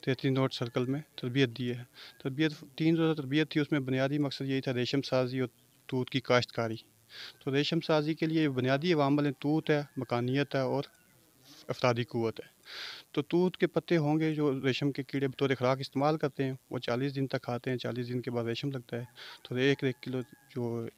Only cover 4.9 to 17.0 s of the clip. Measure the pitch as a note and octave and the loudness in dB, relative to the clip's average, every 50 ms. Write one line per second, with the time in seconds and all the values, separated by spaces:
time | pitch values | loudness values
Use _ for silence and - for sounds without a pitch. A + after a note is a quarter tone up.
4.9 | - C#3 C3 - - C3 B2+ B2 B2+ C3 B2+ B2 _ _ _ _ _ _ _ _ | 0 -2 0 2 2 2 2 2 0 -2 -2 -4 _ _ _ _ _ _ _ _
5.9 | - B2+ C3 - - C3+ - - B2 B2 A#2+ - - - A#2 A2+ A2+ A2 - _ | -4 -4 -2 0 -2 -4 2 4 4 4 4 2 -2 -2 -2 -2 -2 -6 -10 _
6.9 | _ _ _ _ - - - - - - - C#3 C3+ C#3 D3 - - E3 D#3 - | _ _ _ _ -18 -16 -16 -16 -18 -10 -6 -2 0 0 2 2 0 -2 0 2
7.9 | E3 D3+ D3+ D3+ D#3+ D3+ - D#3+ D#3+ D#3+ D#3 D3+ C3+ B2+ B2 B2+ C3+ C#3+ D3 F3+ | 2 2 2 0 -2 0 0 0 2 2 2 2 2 2 2 2 2 2 4 2
8.9 | F3 D3+ C#3+ C#3 C#3+ D3 D3 D3 C3+ _ - C#3+ D3+ D#3 D#3 - D#3 D3 D3 - | 4 4 4 4 4 4 2 0 -2 _ -2 0 0 0 2 2 2 2 0 -4
9.9 | _ - B2+ - - A#2+ A#2+ B2 C3 C#3 C#3+ C3+ - C#3 C3 B2+ B2+ C3+ C#3+ - | _ -8 -4 -2 -2 0 0 0 0 0 0 0 0 -2 0 0 0 -2 -2 -4
10.9 | _ _ _ _ _ _ _ _ _ _ - - - - - - B2+ - - B2+ | _ _ _ _ _ _ _ _ _ _ -20 -20 -20 -20 -8 -8 -6 2 2 2
11.9 | A#2+ A#2 B2 - - A#2 A2+ A2+ A2 - - - _ _ _ - - - - - | 4 2 0 -2 -2 -2 -2 -2 -2 -6 -14 -18 _ _ _ -18 -14 -14 -12 -12
12.9 | - - - _ _ - C#3+ _ - E3+ F3+ F#3 F3 - - E3+ - E3+ D#3 - | -14 -16 -18 _ _ -4 -2 _ 2 2 2 2 2 2 0 2 2 0 0 2
13.9 | F3 E3+ D3+ D3 D3+ D#3 D#3+ D#3+ D#3 D3+ D3 D3 C3 C3+ B2+ C3+ B2 - D3 C#3+ | 2 2 4 4 2 2 2 0 0 2 2 2 2 2 2 0 0 2 0 0
14.9 | C3 - C3+ - - C#3 C3+ C#3 B2+ - C#3 C3+ C3+ A#2+ B2+ B2 C3+ C3 C#3 - | 0 -2 -6 -4 -2 -2 0 0 0 0 2 2 2 2 2 2 2 2 -2 -6
15.9 | _ C3+ C3+ D3 D#3+ D#3 - C#3+ - - C#3 C3+ C3 C3 _ _ - B2+ B2 - | _ 0 2 2 2 2 0 -4 -2 -2 -2 -2 -2 -6 _ _ -8 -6 -2 -2
16.9 | A#2+ B2 | -2 0